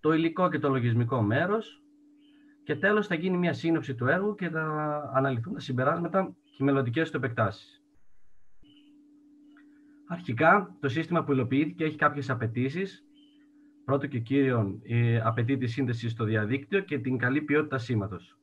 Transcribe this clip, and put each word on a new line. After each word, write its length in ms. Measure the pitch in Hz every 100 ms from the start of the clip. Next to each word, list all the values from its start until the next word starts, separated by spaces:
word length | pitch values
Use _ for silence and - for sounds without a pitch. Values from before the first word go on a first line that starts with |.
το 120 | 156
υλικό 380 | 160 165 160 180
και 80 | 160
το 100 | 143
λογισμικό 540 | 131 120 117 117 120
μέρος, 600 | 104 127 180 214 - - _ _ - _ _ - - _
και 140 | - 147
τέλος 300 | 196 208 208
θα 80 |
γίνει 220 | 165 185 180
μια 160 | 175
σύνοψη 420 | 120 165 160 156
του 120 | 120 123
έργου 280 | 170 202
και 140 | 208 175
θα 160 | 160 156 151 151 147 147
αναλυθούν 380 | 131 135 127 117
τα 80 | 214
συμπεράσματα 760 | - 127 131 170 170 185 185 -
και 120 | _ -
οι 60 |
μελλοντικές 460 | 139 139 120 120 160
του 60 | 147
επεκτάσεις. 680 | 127 - 107 - - _ _ - - - - - - - - - - - - - - - - - - - - - -
Αρχικά, 680 | 170 - 117 160 196 185 -
το 80 | 139
σύστημα 360 | 127 160 170
που 80 | 131
υλοποιήθηκε 520 | 131 120 131 156 -
έχει 120 | 156 151
κάποιες 340 | 147 143 123
απαιτήσεις. 760 | 117 113 113 131 156 190 - _ - - _ _ _ - _
Πρώτο 220 | - 139 139
και 120 | 127
κύριον, 640 | 113 139 135 123 101 95
ε, 380 | - 117 120 117
απαιτεί 360 | 113 117 117 135
τη 100 | 120
σύνδεση 420 | 117 127 117 117
στο 160 | 113
διαδίκτυο 560 | 110 110 104 139 - 196
και 180 | 190 147
την 200 | 120 127
καλή 240 | 123 139
ποιότητα 360 | 151 147 151 139
σήματος. 600 | 117 117 95 92 - _